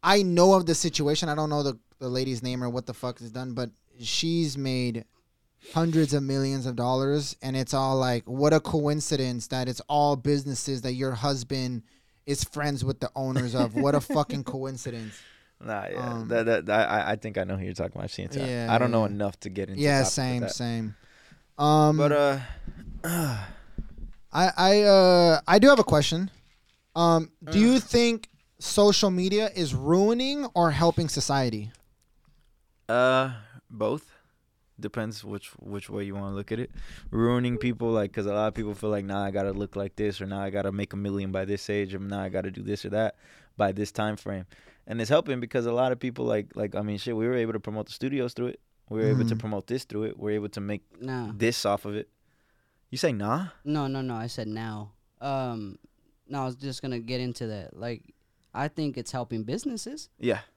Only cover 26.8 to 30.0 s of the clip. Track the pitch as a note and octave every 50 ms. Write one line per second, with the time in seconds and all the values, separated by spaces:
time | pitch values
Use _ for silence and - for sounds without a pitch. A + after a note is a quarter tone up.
26.8 | _ _ _ E3 E3+ E3+ E3+ D#3+ D#3+ D#3 _ _ - D3 - G3 G#3+ A#3 B3+ C4
27.8 | - - - A#3+ A#3 A#3 A#3 A3 - - _ _ _ _ _ _ - - - -
28.8 | G3+ G#3 G3 - - G3 F#3 F3+ F3+ F#3+ G3+ G#3 A3 G#3+ F#3+ F#3+ E3+ C#3+ B2 B2+
29.8 | C3 D3 E3 F#3